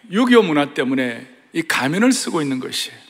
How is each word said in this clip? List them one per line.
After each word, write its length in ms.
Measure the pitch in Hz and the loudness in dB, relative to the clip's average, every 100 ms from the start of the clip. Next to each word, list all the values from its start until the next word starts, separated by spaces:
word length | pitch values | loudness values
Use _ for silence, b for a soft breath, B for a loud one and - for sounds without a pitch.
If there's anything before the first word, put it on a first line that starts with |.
| - | -4
육이오 320 | 190 254 240 | 0 6 6
문화 320 | 190 147 143 | 6 0 0
때문에 500 | 156 131 131 127 117 127 - _ | -2 -2 -2 -4 -8 -16 -20 _
이 100 | 110 | -8
가면을 480 | 110 - 131 180 247 | -4 -2 -2 2 2
쓰고 320 | 254 - 170 | 2 -2 -4
있는 160 | 143 131 | -2 -4
것이 320 | - - - - | -6 -8 -10 -14